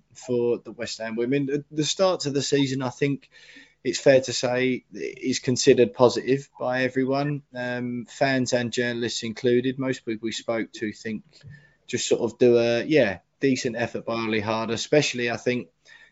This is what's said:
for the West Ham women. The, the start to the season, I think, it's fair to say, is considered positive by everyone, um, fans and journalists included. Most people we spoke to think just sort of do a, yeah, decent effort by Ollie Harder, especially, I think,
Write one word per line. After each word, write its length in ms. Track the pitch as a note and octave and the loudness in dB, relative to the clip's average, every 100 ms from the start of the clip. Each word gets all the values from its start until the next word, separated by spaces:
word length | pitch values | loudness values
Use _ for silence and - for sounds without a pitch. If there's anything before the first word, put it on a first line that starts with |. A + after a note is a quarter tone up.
| - | -8
for 460 | - - B2 A#2+ A#2 | -18 -4 0 2 0
the 120 | - | -4
West 280 | G#2+ A2 - | -10 -10 -8
Ham 180 | A2 A2+ | -6 -4
women. 300 | A#2+ C#3+ C3+ | 0 0 0
The, 180 | D3 - | -4 -4
the 140 | D3+ | -4
start 380 | D3 - F#3+ F3 | -4 0 0 0
to 80 | C#3+ | -2
the 120 | C#3 | -4
season, 400 | B2+ C#3+ C3+ C3+ | 0 0 0 -2
I 100 | B2+ | -6
think, 380 | - C#3+ C3+ - - - - - _ | -2 -2 -2 -8 -20 -20 -20 -20 _
it's 160 | C3 A#2 | -6 2
fair 220 | D3 C3 | 6 6
to 100 | C3 | 4
say, 540 | A#2 B2 B2 B2+ B2 - | -2 -2 0 0 -2 -6
is 460 | G#2 C2+ - B2+ B2 | -10 -10 -8 -4 -2
considered 540 | - B2 C#3+ B2 A#2 | -2 2 6 6 6
positive 560 | - B2 A2+ A2+ C3+ - - | 6 4 4 0 -2 -2 -8
by 260 | B2 B2+ | -4 -2
everyone, 580 | B2+ C3 C3 C#3 D3 C#3+ - | -2 0 0 0 -2 -4 -8
um, 520 | B2+ B2 B2 B2 B2 A2+ | -8 -6 -6 -6 -8 -10
fans 460 | - C3+ C3 B2 | -2 0 2 0
and 180 | B2 A#2+ | 0 -2
journalists 520 | B2 A#2+ A#2+ A#2+ - | -2 -2 -2 -4 -6
included. 540 | A#2 G#2+ B2 B2 C3 C3+ | -8 -2 2 2 2 -2
Most 280 | C3 C3 - | -4 -4 -6
people 180 | A2 | -8
we 80 | A2+ | -6
spoke 400 | - - A2+ G2 | -8 -6 -4 -6
to 220 | - G#2+ | -8 -10
think 280 | G2+ A2+ G#2+ - _ - - _ _ - | -8 -10 -10 -12 _ -20 -20 _ _ -6
just 220 | A#2+ - | -6 0
sort 140 | A2+ | 0
of 160 | A2+ - | 0 4
do 200 | B2 A#2+ | 6 6
a, 280 | A#2 A#2 A#2 | 4 0 2
yeah, 320 | D3+ A2 F#2 - _ | 2 2 0 -12 _
decent 340 | C#3 C3 C3 A2+ | 0 0 -2 -4
effort 300 | A#2 G#2+ A2+ | -4 -4 -6
by 80 | |
Ollie 260 | A#2 A2 A2 | -4 -2 -2
Harder, 320 | G#2 A2 A2 | -2 -4 -2
especially, 580 | A2+ - D3+ C#3 B2 A#2+ | -6 2 2 2 -2 -4
I 60 | A#2 | -2
think, 320 | - B2 - _ _ - - | -2 -2 -4 _ _ -20 -20